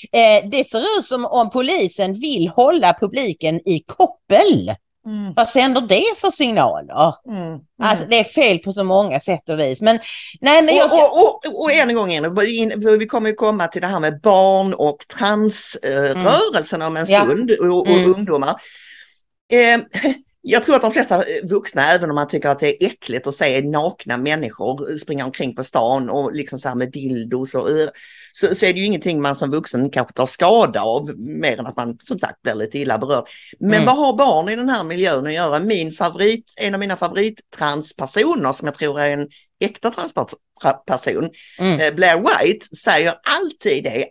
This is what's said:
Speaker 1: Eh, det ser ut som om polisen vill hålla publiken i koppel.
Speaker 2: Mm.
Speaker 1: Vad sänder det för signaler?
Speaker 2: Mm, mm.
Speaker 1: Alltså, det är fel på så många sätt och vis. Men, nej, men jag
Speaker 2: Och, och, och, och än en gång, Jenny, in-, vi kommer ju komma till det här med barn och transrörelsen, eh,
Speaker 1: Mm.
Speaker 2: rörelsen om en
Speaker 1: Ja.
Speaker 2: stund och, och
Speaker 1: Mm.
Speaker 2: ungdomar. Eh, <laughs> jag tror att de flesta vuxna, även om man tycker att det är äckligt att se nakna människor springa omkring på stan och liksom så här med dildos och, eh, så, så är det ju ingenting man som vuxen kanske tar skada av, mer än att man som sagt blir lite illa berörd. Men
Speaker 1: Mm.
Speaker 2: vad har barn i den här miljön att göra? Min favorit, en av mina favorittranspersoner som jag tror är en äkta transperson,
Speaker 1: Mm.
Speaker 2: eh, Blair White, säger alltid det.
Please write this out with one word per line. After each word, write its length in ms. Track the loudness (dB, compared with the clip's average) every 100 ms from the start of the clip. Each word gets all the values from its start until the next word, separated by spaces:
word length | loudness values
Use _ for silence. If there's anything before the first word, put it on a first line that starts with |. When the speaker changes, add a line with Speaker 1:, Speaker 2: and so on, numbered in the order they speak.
| -2 4
Speaker 1:
Eh, 300 | 6 6 2
det 140 | -2
ser 360 | -2 -2 0 -2
ut 60 | -2
som 200 | -6 -2
om 240 | 0 0
polisen 640 | 0 0 0 -2 -2 -4
vill 340 | -4 -4 -2 0
hålla 500 | 4 4 4 2 2
publiken 560 | -2 -2 -4 -2 -4 -2 -2
i 140 | -4 -2
koppel. 880 | 0 0 0 2 4 6 2 0 -8 _ _ -12
Speaker 2:
Mm. 280 | -8 -4
Speaker 1:
Vad 160 | 0 2
sänder 320 | 2 2 2
det 240 | 2 2 0 -2
för 80 | -2
signaler? 840 | 0 -2 2 0 -2 -6 0 0 0 -12
Speaker 2:
Mm, 120 | -10
mm. 160 | -10 -12 -16 -4
Speaker 1:
Alltså, 240 | -2 0 0
det 140 | 0
är 40 |
fel 360 | 2 2 2 2
på 120 | -2
så 120 | -4
många 360 | 0 2 2 -2
sätt 300 | -4 -6 -4
och 100 | -2
vis. 220 | -2 0
Men, 180 | 2 2 -2 -16 -18 -2
nej, 220 | 4 6
men 120 | 6 4
jag 180 | 4
Speaker 2:
Och, 60 | 6 6 6
och, 220 | 4 4 -8
och, 160 | -4
och 100 | 2
än 180 | 2 2
en 60 | 2
gång, 160 | 0
Jenny, 460 | -2 -2 0 0 0
in-, 400 | -2 0 2 2
vi 60 | 2
kommer 240 | -2 -2
ju 60 | 0
komma 320 | 0 0 -2
till 140 | -4
det 60 | -4
här 120 | -2
med 220 | -2 0
barn 520 | 4 6 6 4 0
och 240 | 0 -2 -2 -10 -4
transrörelsen, 880 | 0 2 0 0 -2 -4 -2 0 0
eh, 60 |
Speaker 1:
Mm. 140 | 0 2
Speaker 2:
rörelsen 560 | 2 2 -2 -4 -4
om 160 | -4 -4
en 80 | 2
Speaker 1:
Ja. 120 | 4
Speaker 2:
stund 280 | 4 0 0
och, 260 | 2 2 2
och 80 | 4
Speaker 1:
Mm. 260 | 4 4
Speaker 2:
ungdomar. 420 | 2 0 -2 -2 -4 -8 -20 -20 -20 -20 _ _ _ 0
Eh, 260 | 4 4 2 -2 -4
<laughs> 400 | -2 -4 _ _
jag 220 | -2 0
tror 120 | 4 2
att 60 |
de 100 | 2
flesta 320 | 0 0 0 0 -4
vuxna, 440 | -2 -4 -2 0 2
även 160 | 2 2
om 60 | -2
man 120 | -2
tycker 220 | -2 0
att 100 | 0
det 240 | 0 0
är 40 | -2
äckligt 400 | -4 -8 -6 -6
att 80 | -2
se 260 | 0 0
nakna 560 | 0 -2 -2 -6 -8 -4
människor 800 | -2 -4 -6 -6 -6 -6 -8 -10
springa 280 | -8 -8 -8
omkring 300 | -6 -8 -6
på 80 |
stan 460 | -4 0 0 0 -2
och 220 | -4 -4
liksom 260 | -6 -8 -8
så 80 | -8
här 80 | -6
med 160 | -6
dildos 640 | -6 -6 -6 -4 -6 -4 -4
och, 140 | -2
eh, 180 | 0 -2 -6 -20 -20 -16
så, 240 | -2 -2 2
så 100 | 0
är 80 |
det 60 | 2
ju 60 | -2
ingenting 360 | -2 -2 -2
man 140 | -2 -2
som 160 | -4
vuxen 380 | -4 -4 -4 -2
kanske 240 | -2 -4
tar 120 | -4 -4
skada 560 | 2 4 4 4 0
av, 320 | -2 -2 -4 -12
mer 420 | -10 -4 -4 -4
än 60 | -6
att 80 | -6
man 200 | -8 -8
som 160 | -10 -6
sagt 220 | -8 -8
blir 140 | -6 -6
lite 240 | -6 -6
illa 180 | -2 -2
berörd. 280 | -2 -4 -4 -16 -20 -4
Men 140 | 0
Speaker 1:
Mm. 120 | 2 4
Speaker 2:
vad 120 | 2
har 160 | 2 2
barn 320 | 2 2 0
i 60 | -2
den 140 | -2
här 140 | -2
miljön 440 | -4 -2 0 0 -2
att 60 |
göra? 260 | -2 0 0
Min 320 | 0 -2 -4
favorit, 600 | -4 -4 0 0 0 -6 -8
en 160 | -4
av 60 | -4
mina 160 | -4 -4 -4 -2 -4 -4 _ -6
favorittranspersoner 920 | -4 -4 -6 -10 -6 -2 0 0 -2
som 120 | -4 -6
jag 80 | -6
tror 240 | -4 -2
är 80 | -2
en 180 | -2 -6 _ _ -6 -6
äkta 260 | -4 -6
transperson, 1400 | -6 -6 -6 -6 -8 _ _ -2 -2 -4 -4 -4 -4 -6 -10 -18 -4
Speaker 1:
Mm. 200 | -2 0
Speaker 2:
eh, 120 | 0 2
Blair 220 | 2 4
White, 580 | 2 2 0 -2 -6 -6
säger 380 | 0 2 0 -4 -4 -4
alltid 440 | -4 -4 -2 -2
det. 220 | -2 -6 -4